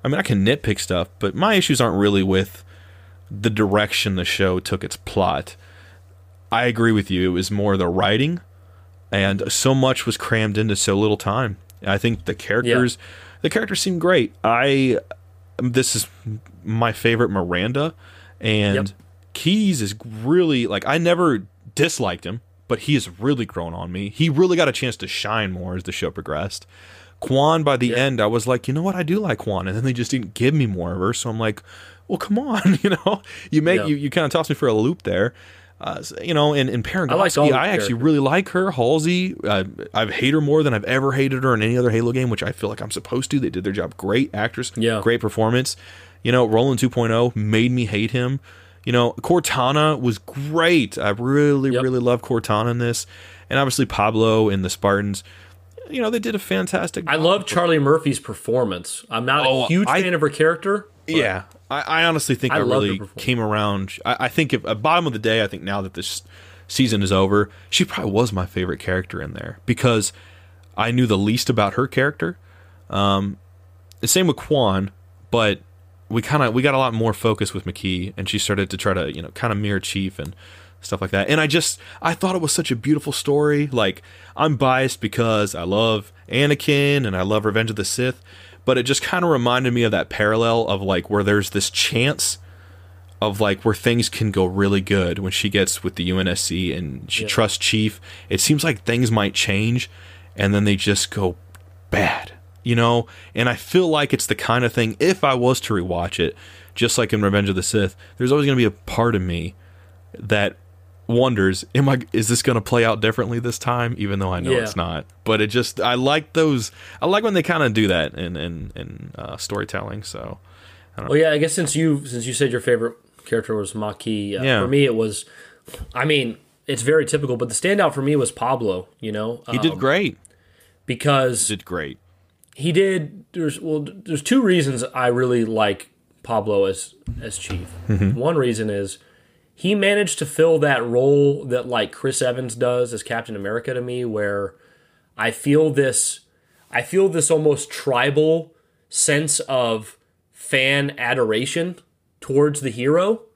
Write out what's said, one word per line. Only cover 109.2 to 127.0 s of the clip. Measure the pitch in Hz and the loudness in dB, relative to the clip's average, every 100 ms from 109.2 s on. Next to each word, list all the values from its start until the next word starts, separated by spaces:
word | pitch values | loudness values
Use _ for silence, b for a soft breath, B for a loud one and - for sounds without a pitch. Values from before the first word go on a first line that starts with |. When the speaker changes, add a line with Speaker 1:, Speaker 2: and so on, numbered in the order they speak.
Speaker 1:
me | 92 85 85 - b b b b - - | -2 -4 -6 -12 b b b b -20 -16
that | 104 107 101 - - - - - - | -2 0 0 -4 -20 -20 -20 -16 0
wonders, | 117 131 110 95 92 - | 2 4 4 2 0 -2
"Am | 131 139 | 0 2
I, | 127 - | 0 -2
is | 110 110 | -2 0
this | 120 | 0
gonna | - 117 | 2 0
play | - 120 | 2 2
out | 113 107 | 2 2
differently | 110 113 110 117 | 0 0 -2 -2
this | 120 117 | -4 -4
time?" | - 123 117 123 | -4 -2 -2 -2
Even | 101 98 | -4 -2
though | 98 | -2
I | 90 | -2
know | 87 | 0
Speaker 2:
Yeah. | 127 | -2
Speaker 1:
it's | 110 | -2
not. | 95 85 80 - - | -4 -4 -6 -10 -10
But | - 110 | -2 0
it | 107 | 2
just, | 120 113 - | 0 -2 -2
I | 113 123 | 0 0
like | 131 151 151 | 2 0 0
those, | 165 160 131 107 B B B | 0 2 2 -4 B B B
I | 165 | 0
like | 202 | 2
when | 220 | 2
they | 185 | 0
kinda | 156 165 135 | 0 0 2
do | 107 104 | 2 2
that | 87 76 | 2 -2
in, | 67 87 85 | -6 -8 -6
in, | 85 82 - | -8 -10 -12
in, | - - - - - | -14 -14 -14 -16 -14
uh, | - - | -14 -12
storytelling, | - 101 98 98 104 107 | -8 -8 -6 -8 -8 -12
so, | 101 - 57 - b b b b b - | -12 -14 -12 -14 b b b b b -12
I | |
don't | - | 0
Speaker 2:
Well, | 147 | 4
Speaker 1:
know. | 160 | 4
Speaker 2:
yeah, | |
I | 151 | 2
guess | 160 | 0
since | 190 151 - | 0 -2 2
you, | 160 143 139 | 2 2 -2
since | 120 117 | -8 -6
you | |
said | 120 139 | 0 0
your | 120 | 0
favorite | - 120 117 - _ _ - | 0 0 0 -6 _ _ -4
character | 117 110 | -4 -2
was | 110 98 | -4 -4
Makee, | 110 104 98 113 107 101 98 | -6 -6 -6 -4 -4 -4 -2
uh, | |
Speaker 1:
Yeah. | 135 117 | 0 2
Speaker 2:
for | 123 | 2
me | 143 135 | 4 4
it | |
was, | 113 110 101 - B B B B B B | 2 -2 -4 -14 B B B B B B
I | 123 143 | -4 0
mean, | 147 120 - _ _ - | 0 0 -8 _ _ -8
it's | 123 | -2
very | 117 156 | 2 2